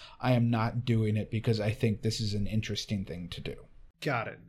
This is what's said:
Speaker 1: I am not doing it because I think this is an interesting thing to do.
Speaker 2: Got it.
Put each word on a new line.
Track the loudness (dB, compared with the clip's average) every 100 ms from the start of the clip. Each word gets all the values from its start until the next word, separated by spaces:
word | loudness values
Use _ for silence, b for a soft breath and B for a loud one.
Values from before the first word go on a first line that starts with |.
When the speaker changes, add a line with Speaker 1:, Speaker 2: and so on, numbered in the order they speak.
| B B
Speaker 1:
I | 2
am | 4 4
not | 4 2 0
doing | 2 2 4 2
it | 0
because | -2 2 2
I | 2
think | 2 0 2
this | 0 -2
is | -2
an | 0 0
interesting | 0 0 -4 -2 -4 -4
thing | -6 -8
to | -8
do. | -8 -10 -14 -20 -20 -8
Speaker 2:
Got | -2 -2 -2
it. | -8